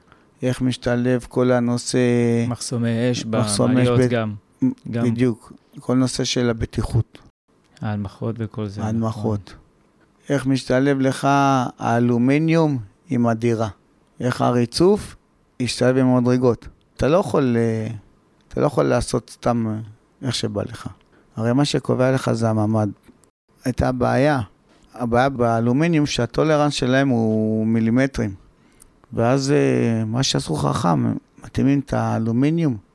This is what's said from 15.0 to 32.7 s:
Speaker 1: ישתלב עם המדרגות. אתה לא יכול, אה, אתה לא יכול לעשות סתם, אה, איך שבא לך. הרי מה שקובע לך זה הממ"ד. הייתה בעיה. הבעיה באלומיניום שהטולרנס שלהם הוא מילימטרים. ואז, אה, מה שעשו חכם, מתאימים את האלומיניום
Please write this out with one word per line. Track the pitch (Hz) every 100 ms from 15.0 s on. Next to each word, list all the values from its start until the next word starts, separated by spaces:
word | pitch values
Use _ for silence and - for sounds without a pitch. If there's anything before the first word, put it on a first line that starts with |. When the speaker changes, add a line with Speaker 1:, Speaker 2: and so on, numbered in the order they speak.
| - - _ _ _ -
Speaker 1:
ישתלב | 120 - 123 131
עם | 127
המדרגות. | 127 120 127 127 110 - - _ -
אתה | 127
לא | 170
יכול, | 202 - 131 117
אה, | 117 110 110 110 - _ _ _ _
אתה | 127
לא |
יכול | 143 156
לעשות | 139 123 113 127 -
סתם, | - 127 120 110
אה, | 107 107 - _ - 127
איך |
שבא | - 113 101
לך. | 104 113 - - _ _ _
הרי | - 113
מה | 127
שקובע | 143 139 - 120 127
לך | 131 -
זה | 117 113
הממ"ד. | 110 104 110 104 - - - _ _ _ _
הייתה | - - 131
בעיה. | 127 120 120 147 139 101 _ _ _ _
הבעיה | - 120 120 135
באלומיניום | 131 117 113 117 127 170 160
שהטולרנס | 147 - 120 - 151 151 147
שלהם | - 123 131 139
הוא | 117 110 110 110 110 110
מילימטרים. | 113 113 120 135 - 110 92 - _ _ _ - _ -
ואז, | 113 117 139 135
אה, | 143 135 127 120 113
מה | 110 117
שעשו | 139 139 139
חכם, | 147 143 139 175 151 117 104 - _
מתאימים | - - 127 143
את | -
האלומיניום | 117 113 113 113 117 143 165 156